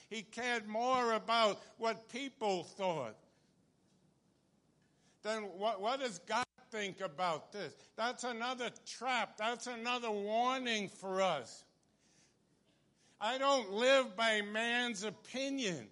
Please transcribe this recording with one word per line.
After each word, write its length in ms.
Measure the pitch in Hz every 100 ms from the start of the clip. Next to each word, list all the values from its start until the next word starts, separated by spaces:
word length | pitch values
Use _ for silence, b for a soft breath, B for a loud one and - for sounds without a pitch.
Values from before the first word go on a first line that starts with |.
| B
He 120 | 220
cared 460 | 190 226 247 240 208
more 460 | 214 247 254 240
about 460 | 214 - 233 214 190 B B
what 300 | 226 220 -
people 560 | 240 277 - 214 185
thought 520 | 156 - 190 156 117 104 _ _ _ _ _ _ _ _ _ _ _ _ _ _ _ _ b b b b
than 180 | 208 220 208 180
what, 240 | 214 196
what 200 | 208 269
does 180 | 254 180
God 260 | - 220 254 _ -
think 320 | 220 202 175
about 500 | 190 147 180 151 -
this. 220 | 208 156 - B -
That's 280 | 233 247
another 460 | 247 226 240 254 233 - -
trap. 520 | - 247 247 202 -
That's 280 | 214 240 247
another 460 | 233 240 247 233
warning 800 | 208 202 226 247 262 247 214 185
for 300 | - 190 190
us. 440 | 190 151 113 - - _ _ _ b b b b _ _ _ _ _ _ b b
I 200 | 208 262
don't 320 | 269 277 202
live 440 | 202 247 269 247 196
by 260 | 226 214
man's 640 | 208 214 233 240 240 196
opinion, 840 | 214 - - 254 277 277 220 156 107